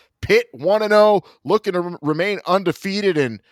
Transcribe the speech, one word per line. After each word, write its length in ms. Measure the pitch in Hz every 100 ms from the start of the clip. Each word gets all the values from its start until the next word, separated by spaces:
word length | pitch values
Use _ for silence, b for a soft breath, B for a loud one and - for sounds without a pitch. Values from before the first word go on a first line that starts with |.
| b _
Pitt 280 | - 208 240
one 320 | 117 151 214
and 100 | 214
oh, 300 | 214 214 202 b b
looking 300 | 131 214 208
to 60 | 180
re-, 160 | 175 175
remain 380 | 147 156 190 196
undefeated 720 | - 185 175 151 196 196 202 160
and, 240 | 131 107 _